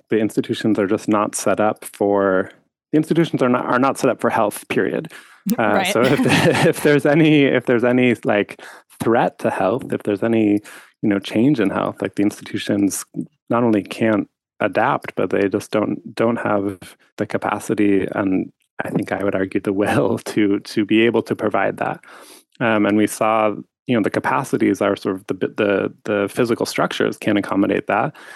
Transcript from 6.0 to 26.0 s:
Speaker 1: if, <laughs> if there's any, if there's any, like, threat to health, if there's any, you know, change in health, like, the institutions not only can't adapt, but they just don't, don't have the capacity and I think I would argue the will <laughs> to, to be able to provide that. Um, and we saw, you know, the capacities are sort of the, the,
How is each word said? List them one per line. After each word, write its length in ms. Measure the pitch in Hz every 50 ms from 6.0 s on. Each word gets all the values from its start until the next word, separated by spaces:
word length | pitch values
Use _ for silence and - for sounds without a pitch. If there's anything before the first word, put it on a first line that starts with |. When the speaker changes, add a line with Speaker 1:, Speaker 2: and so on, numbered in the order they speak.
Speaker 1:
if, 200 | 117 131 143 135
<laughs> 460 | - - - - - 175 147 - -
if 160 | 170 151 - -
there's 220 | 151 147 143 -
any, 400 | 151 143 160 160 160 156 147 139
if 220 | 135 - 127 117
there's 180 | - 127 117 110
any, 300 | 123 123 127 127 123 117 - -
like, 380 | 131 110 104 98 - - - - - - - _ _ - -
threat 400 | - 120 110 120 156 185 - _
to 100 | - 117
health, 420 | - - 95 92 104 135 - - -
if 100 | - -
there's 180 | - 104 98 -
any, 300 | 117 113 113 110 104 101 104 - - - - - - _ _ -
you 60 | 113
know, 80 | 101 98
change 420 | - - - 107 113 139 151 120
in 80 | 104 95
health, 320 | 95 98 98 98 104 -
like, 140 | 101 98 -
the 80 | - 101
institutions 840 | 104 - - - - - 104 - - 113 101 101 95 - - - _ _ - - - _ _ _ _
not 120 | 120 117 123
only 200 | 117 110 101 92
can't 440 | - - - 117 113 110 101 92 - _ _ _ _ _ _
adapt, 540 | 107 104 90 107 110 127 143 135 - - -
but 120 | - 101 92
they 180 | 98 98 98 98
just 200 | 95 104 - -
don't, 440 | - 107 104 - 156 151 - - 117
don't 220 | - 117 117 120
have 600 | 117 - 110 107 101 98 101 98 90 - - - _ _ _ _ -
the 80 | 104
capacity 800 | - - 104 - 98 104 104 - - 113 101 104 101 101 95 98 - -
and 380 | 107 104 98 95 92 - - _ _ _ _ _ - -
I 80 | -
think 220 | - 104 101 - 101
I 100 | 98 98
would 120 | 101 98
argue 260 | 95 95 95 - 101
the 140 | 90 107 98
will 420 | 95 104 98 - 127 143 98 113 117
<laughs> 60 | - - -
to, 280 | 117 107 98 101 -
to 240 | - - - - 104
be 160 | 95 107 110 113
able 200 | 117 110 117 107
to 140 | - 117
provide 400 | - - 107 - 107 98 104 101
that. 240 | - - 120 151 175 - - - - - - - - _ _ _ _
Um, 280 | 131 117 110 107 104
and 100 | 101 101
we 100 | 107 107
saw, 480 | 101 - - 120 110 110 113 110 107 101 - - _ _ _ _
you 80 | - 127
know, 80 | 117 98
the 60 | 98
capacities 720 | - - - - 131 135 139 - - - 110 104 101 -
are 160 | 104 101 101
sort 200 | - - 107 98
of 100 | 95 -
the, 80 | - 98
the, 600 | 95 - 110 - - 110 101 101 98 98 98 - _